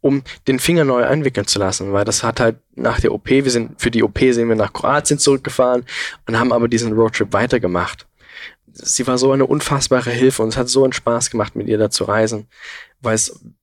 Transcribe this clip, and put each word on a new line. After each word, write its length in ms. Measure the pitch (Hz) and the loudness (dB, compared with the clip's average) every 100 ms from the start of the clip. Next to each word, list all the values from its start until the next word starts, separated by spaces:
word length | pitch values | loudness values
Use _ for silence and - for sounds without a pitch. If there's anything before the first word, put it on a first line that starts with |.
um 220 | 143 139 131 - - | 2 0 -4 -8 -2
den 100 | 131 | 0
Finger 260 | - 170 | 2 2
neu 200 | 143 123 | 2 2
einwickeln 420 | - 151 139 127 101 | 2 2 0 -2 -4
zu 120 | 101 | -2
lassen, 340 | 98 95 95 | -2 -2 -2
weil 140 | 98 107 | 0 0
das 160 | - | -2
hat 180 | 120 117 | -2 0
halt 160 | 117 117 _ - | 0 0 _ -4
nach 220 | 120 110 | -2 0
der 140 | - | 0
O 60 | - | -2
P, 260 | - 131 | 0 2
wir 60 | 135 | 2
sind, 280 | 120 113 - | 0 -4 -4
für 120 | 120 | -2
die 120 | 117 | 0
O 60 | 110 | 0
P 240 | - 131 | 2 2
sind 160 | 117 117 | 2 0
wir 80 | 110 | 0
nach 160 | 104 | -2
Kroatien 460 | - 127 143 - 147 | -2 0 0 0 0
zurückgefahren 680 | - 139 - - 127 123 123 - - - - | 2 0 -2 0 2 2 -2 -10 -10 -10 -4
und 120 | 113 | 0
haben 140 | 123 | 2
aber 160 | 117 117 | 2 2
diesen 260 | 117 117 | 0 0
Roadtrip 400 | 110 113 - 104 | 2 2 2 -2
weitergemacht. 720 | 101 120 123 95 87 87 - - _ - - - _ _ - | 0 2 0 0 -2 -4 -8 -20 _ -20 -20 -20 _ _ -12
Sie 280 | - - 127 | -4 -2 0
war 100 | 127 | 2
so 160 | 135 | 4
eine 140 | 135 135 | 2 0
unfassbare 640 | 147 - 139 - 127 120 | -2 0 -2 2 0 0
Hilfe 320 | 120 131 135 | 2 2 2
und 80 | 113 | -2
es 80 | 110 | 0
hat 100 | 123 | 0
so 160 | 135 | 2
einen 80 | 131 | 2
Spaß 380 | - - 117 - | 0 -2 -2 -2
gemacht, 260 | 117 104 - | -2 -4 -4
mit 100 | 104 | -2
ihr 120 | 107 | 0
da 100 | 107 | 0
zu 160 | - | 0
reisen, 420 | - 107 110 110 110 _ - - - _ | 0 0 0 -2 -10 _ -18 -18 -20 _
weil 140 | 120 | -2
es 260 | 110 - - - _ | -2 -2 -8 -20 _